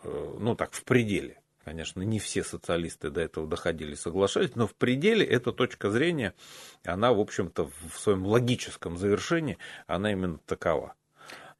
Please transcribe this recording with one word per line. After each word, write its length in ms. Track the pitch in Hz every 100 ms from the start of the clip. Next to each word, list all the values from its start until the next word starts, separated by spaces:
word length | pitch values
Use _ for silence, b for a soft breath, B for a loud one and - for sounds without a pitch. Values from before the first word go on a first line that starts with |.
э, 320 | 76 73 80 -
ну 140 | 107 110
так, 160 | -
в 120 | -
пределе. 540 | - 127 110 90 69 - _ _
Конечно, 380 | - 80 78 92
не 160 | 98 107
все 240 | - 101
социалисты 680 | - 85 - 85 82 - -
до 100 | 76
этого 260 | 80 - 78
доходили, 460 | 85 87 82 76
соглашались, 600 | 73 87 90 98 - 156 117
но 100 | 107
в 80 |
пределе 500 | - 123 131 196 226 151
эта 260 | 123 120
точка 380 | - 127 - 101
зрения, 440 | 110 165 165 101 B B B B B
она, 280 | - 90 120
в 80 | 104
общем-то, 460 | 107 - 90 - 76 - 82
в 80 | -
своем 260 | - 95 92
логическом 720 | 117 123 123 - - 87 87
завершении, 600 | 101 101 - 170 151 82 B B -
она 260 | 87 107
именно 260 | 98 92 76 -
такова. 480 | - 87 76 - - _ B B B B -